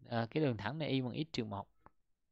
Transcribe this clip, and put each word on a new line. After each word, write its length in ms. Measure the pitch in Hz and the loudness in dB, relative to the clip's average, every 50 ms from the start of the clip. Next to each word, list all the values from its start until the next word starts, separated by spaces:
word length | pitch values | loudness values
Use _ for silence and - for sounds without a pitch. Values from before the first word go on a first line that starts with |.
| - - | -8 -2
ờ, 180 | 117 117 117 113 | 0 0 0 2
cái 140 | - 156 156 | 2 2 4
đường 140 | 135 117 101 | 4 2 2
thẳng 220 | 104 107 139 160 | -2 -4 -2 -2
này 100 | 151 - | 0 2
y 120 | 131 135 | 2 2
bằng 120 | 127 120 104 | 2 0 0
x 200 | 131 156 - - | -2 -4 -2 -2
trừ 120 | - 113 | -4 -2
một. 220 | 107 101 98 - - _ _ _ - - _ _ _ _ _ _ _ | -2 -4 -6 -6 -8 _ _ _ -20 -20 _ _ _ _ _ _ _